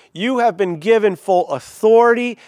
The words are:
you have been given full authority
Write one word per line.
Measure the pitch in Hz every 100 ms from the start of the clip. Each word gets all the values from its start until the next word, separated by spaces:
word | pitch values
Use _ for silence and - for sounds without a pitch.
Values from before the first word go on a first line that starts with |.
| _
you | 160 226 254
have | 233 175
been | 190 165
given | 185 226 208 180
full | - 180 170
authority | 135 - - 220 226 233 233 240 226